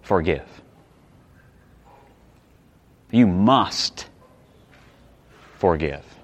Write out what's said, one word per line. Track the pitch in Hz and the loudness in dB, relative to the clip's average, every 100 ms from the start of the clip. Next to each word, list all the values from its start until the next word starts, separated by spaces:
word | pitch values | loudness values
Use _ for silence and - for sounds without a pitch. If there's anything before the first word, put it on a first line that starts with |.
forgive. | - 95 82 71 - - - _ _ _ _ _ _ _ _ _ _ _ - - _ _ _ _ _ _ _ _ _ _ _ | -2 -2 -2 -6 -8 -20 -20 _ _ _ _ _ _ _ _ _ _ _ -20 -20 _ _ _ _ _ _ _ _ _ _ _
You | 113 110 | 2 2
must | 90 104 131 95 - - - - _ - _ _ _ _ - - _ _ _ _ - - - | 4 2 2 0 -6 -8 -10 -20 _ -20 _ _ _ _ -20 -20 _ _ _ _ -20 -20 -2
forgive. | 98 80 78 69 - - | 0 0 -4 -8 -18 -20